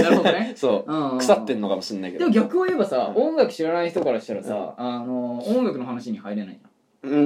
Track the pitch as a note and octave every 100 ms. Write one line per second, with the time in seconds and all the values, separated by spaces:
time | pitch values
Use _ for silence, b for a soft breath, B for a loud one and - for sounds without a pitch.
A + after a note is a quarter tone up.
0 | E3+ - F#3 E3+ A#3+ - C3 G2+ - D#3
1 | C#3 B2+ B2+ G3+ A2 A#2 G#2 F#2+ - G2+
2 | F#2 F2+ F4 G#3+ - F4 F#4 D#4+ F3+ C3
3 | A#2 G3+ D4+ D#4+ A#3+ - D#3+ E3+ E3+ F3
4 | D3+ A2+ - G#2 A2 G#2 F2 - B2 A#2+
5 | B2 B2+ B2 A#2+ G#3 B3 A#3 C#3 B2 A#2
6 | A#2+ G2+ G2+ G#2 F#2+ - - _ _ _
7 | C3+ D3